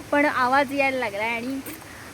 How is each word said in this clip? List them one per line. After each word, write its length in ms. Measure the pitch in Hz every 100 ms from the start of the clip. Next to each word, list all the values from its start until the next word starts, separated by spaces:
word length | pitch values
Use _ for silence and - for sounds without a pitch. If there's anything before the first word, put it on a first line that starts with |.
| 330
पण 120 | 285
आवाज 500 | 294 254 254 269 277
यायला 240 | 277 269 262
लागलाय 300 | 233 196 220
आणि 320 | 233 240 269 - - - - -